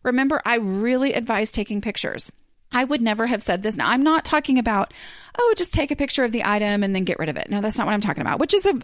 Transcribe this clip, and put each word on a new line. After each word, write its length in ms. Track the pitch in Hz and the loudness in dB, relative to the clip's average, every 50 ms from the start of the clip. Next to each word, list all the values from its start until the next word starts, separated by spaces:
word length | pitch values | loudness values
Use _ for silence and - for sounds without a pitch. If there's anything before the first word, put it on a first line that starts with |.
remember, 400 | - 254 247 254 269 277 294 - - | -2 0 2 2 2 2 0 0 0
I 120 | 220 240 | 0 0
really 580 | 233 214 190 190 196 220 240 254 254 269 277 - | 0 0 0 -2 0 0 2 2 2 2 0 0
advise 360 | 247 226 233 220 202 220 - | 0 -2 -2 -2 -2 -2 -2
taking 300 | - 226 202 - 208 202 | -2 -4 -4 -4 -4 -6
pictures. 500 | - 214 196 - - - - - - - - _ _ _ _ _ _ _ | -4 -4 -4 -4 -4 -4 -4 -6 -6 -6 -8 _ _ _ _ _ _ _
I 140 | - 247 262 | -2 -2 0
would 160 | 254 294 262 | 0 0 0
never 260 | 226 220 214 220 226 240 | 0 0 0 0 0 0
have 140 | 247 208 | 0 0
said 200 | - - 175 190 | 0 0 0 0
this. 140 | 202 220 220 | -2 -4 -2
Now, 120 | - 113 147 | -2 0 2
I'm 140 | 240 262 | 2 4
not 240 | 285 311 320 320 - | 4 4 4 2 2
talking 320 | - 311 302 - - 262 254 | 0 0 0 2 2 2 2
about, 340 | 226 240 214 196 - - - - - - - - - - - - | 2 2 0 0 0 -2 -6 -14 -20 -20 -20 -20 -20 -8 -2 2
"Oh, 160 | 480 466 427 | 2 4 4
just 160 | - 359 - | 2 0 0
take 180 | - 330 294 - | 0 0 0 0
a 60 | 294 | -2
picture 280 | - 277 269 - 285 254 | -2 -2 -2 0 0 0
of 80 | 233 | 0
the 120 | 220 240 - | 0 -2 0
item 380 | 202 208 208 208 208 202 208 | 0 0 0 0 0 0 0
and 120 | 202 196 196 | 0 0 0
then 100 | 190 185 | 0 0
get 140 | 180 - - | 0 -2 -2
rid 120 | 160 160 | -4 -4
of 80 | - - | -4 -6
it." 100 | - - | -6 -4
No, 140 | 202 202 | -4 -2
that's 160 | 202 220 214 - | -2 0 0 0
not 80 | 208 | 0
what 80 | - 214 | 0 0
I'm 80 | 208 | 0
talking 180 | 220 196 - - | 0 -2 -2 -2
about, 180 | - - - - | -2 0 0 0
which 140 | 311 - | 2 2
is 140 | 415 392 381 | 2 2 4
a, 120 | 403 294 233 | 2 0 2